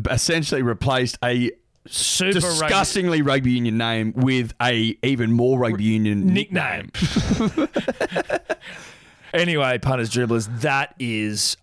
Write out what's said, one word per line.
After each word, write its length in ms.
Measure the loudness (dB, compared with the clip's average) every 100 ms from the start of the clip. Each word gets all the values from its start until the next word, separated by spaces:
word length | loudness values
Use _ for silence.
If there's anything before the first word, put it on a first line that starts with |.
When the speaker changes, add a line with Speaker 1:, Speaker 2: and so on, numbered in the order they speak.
| -2
Speaker 1:
essentially 520 | 0 0 0 0 0
replaced 560 | 0 0 0 0 0 -2
a 280 | -2 0 0 -4 _ _ -10
Speaker 2:
Super 520 | -4 -2 0 0 2
rugby 20 | 0
Speaker 1:
disgustingly 720 | 0 2 2 2 0 2 2
rugby 300 | 2 2 2
union 240 | 2 2 0
name 380 | 0 -2 -2 0
with 380 | 2 2 0 -2
a 340 | 0 2 0 0
even 280 | -2 0 2
more 260 | 4 4 4
rugby 260 | 2 2
union 420 | 2 2 2 2 2
Speaker 2:
nickname. 580 | 2 0 -4 -2 -6 -10
Speaker 1:
nickname. 760 | -4 -2 0 0 0 0 0 -2
<laughs> 40 | -2 -4 -6 -4 -4 -4 -6 -6 -10 -10 -18 -20 -20 -20 -20 -6
Speaker 2:
Anyway, 440 | -2 0 0 0 0
punters, 320 | 0 -2 0
dribblers, 500 | 0 2 0 0 -4
that 340 | 0 0 -2 -6
is 560 | -6 -2 -4 -2 -4 -2